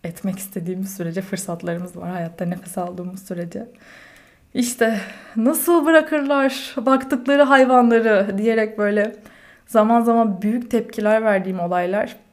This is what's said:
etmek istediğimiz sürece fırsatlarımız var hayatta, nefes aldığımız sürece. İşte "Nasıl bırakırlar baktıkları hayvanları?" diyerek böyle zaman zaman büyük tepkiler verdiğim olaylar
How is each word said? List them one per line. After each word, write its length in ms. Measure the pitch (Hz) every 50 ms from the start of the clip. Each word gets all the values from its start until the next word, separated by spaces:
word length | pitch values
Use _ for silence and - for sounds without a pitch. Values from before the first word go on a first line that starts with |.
| -
etmek 360 | 170 165 - - 196 185 -
istediğimiz 580 | - - - 190 165 175 185 185 196 190 -
sürece 240 | - 175 170 165 190
fırsatlarımız 760 | 185 - 196 180 - - 170 170 185 170 170 170 175 180 -
var 120 | 175 180 175
hayatta, 360 | 185 180 170 165 170 - 180
nefes 320 | 175 185 180 - - -
aldığımız 500 | 190 180 175 185 180 180 185 185 190 -
sürece. 400 | - 180 175 175 170 - 202 233 - - _ - - - - - - - - _ _ _ _ _ _ _
İşte 460 | 262 240 240 - - 226 226 226 202 190 - - - - - -
"Nasıl 500 | 226 220 262 320 320 - 339 349 339 285
bırakırlar 920 | 320 320 311 302 311 320 302 277 277 285 277 269 269 269 - - - -
baktıkları 680 | 269 214 262 269 262 262 - 302 247 - 269 285 285 285
hayvanları?" 960 | 262 277 262 262 247 262 247 240 233 233 226 226 226 214 196 202 202 196
diyerek 400 | 196 214 226 220 226 220 214 214
böyle 380 | 214 208 202 208 208 208 220 208 - - - - - - - - _ _
zaman 340 | _ - 226 214 220 233 233
zaman 400 | 226 233 233 233 226 214 196 175
büyük 300 | 202 214 233 247 240 -
tepkiler 520 | - 226 220 - - - 208 208 214 220 220
verdiğim 360 | 220 202 190 185 190 185 185
olaylar 560 | 170 175 180 180 175 180 190 208 - 233 - - _ _